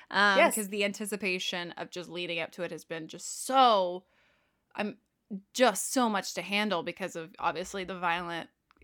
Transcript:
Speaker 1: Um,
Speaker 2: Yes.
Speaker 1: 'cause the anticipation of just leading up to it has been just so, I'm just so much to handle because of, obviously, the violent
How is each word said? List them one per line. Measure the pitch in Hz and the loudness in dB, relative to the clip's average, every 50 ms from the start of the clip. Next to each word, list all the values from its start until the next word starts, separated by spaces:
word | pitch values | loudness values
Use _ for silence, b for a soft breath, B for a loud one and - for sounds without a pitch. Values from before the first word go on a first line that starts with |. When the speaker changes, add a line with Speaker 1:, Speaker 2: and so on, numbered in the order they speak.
| B - | B -2
Speaker 1:
Um, | - 190 202 208 196 190 | 2 4 6 6 8 8
Speaker 2:
Yes. | - 311 - | 6 6 4
Speaker 1:
'cause | 226 208 190 | 0 -4 -4
the | 208 208 | -2 -2
anticipation | 202 202 202 - 220 202 220 202 220 190 180 185 - - - 180 175 170 - | -2 -2 -2 -4 -6 -6 -6 -4 -2 -2 -2 -2 -2 -4 -4 -4 -6 -8 -8
of | - 170 156 | -10 -10 -10
just | - 180 170 156 | -10 -12 -12 -10
leading | 165 175 175 170 170 165 | -8 -8 -6 -4 -4 -4
up | 160 - | -6 -6
to | - - 175 | -6 -8 -8
it | 170 | -8
has | 175 156 - | -8 -10 -10
been | - 170 165 160 | -10 -10 -8 -8
just | 160 - 170 - - - - - | -10 -12 -12 -12 -10 -10 -8 -4
so, | - 254 269 262 240 220 196 185 175 180 180 - _ _ _ _ _ _ _ _ _ _ _ _ _ - | 2 6 8 8 8 8 6 4 0 -2 -6 -10 _ _ _ _ _ _ _ _ _ _ _ _ _ -8
I'm | - 208 208 - - _ _ _ _ _ _ 214 190 - _ | -6 -6 -6 -6 -10 _ _ _ _ _ _ -14 -14 -14 _
just | - - 254 240 190 - - - | 0 2 4 4 4 2 -2 -2
so | - 269 247 226 | 0 2 2 2
much | 214 190 185 - - | 2 0 -2 -4 -6
to | 185 | -8
handle | 170 185 202 208 214 214 190 170 | -4 -2 0 0 2 2 0 -2
because | 160 175 170 - 190 175 - | -2 -4 -6 -6 -8 -8 -8
of, | 170 160 170 - - | -10 -12 -12 -10 -4
obviously, | - 170 147 160 185 185 - 196 185 | -2 -2 -2 -2 -6 -6 -6 -6 -6
the | 180 190 | -6 -6
violent | 180 180 175 165 175 175 170 170 165 - - _ _ _ _ _ _ | -2 0 0 0 0 -2 -4 -6 -6 -8 -10 _ _ _ _ _ _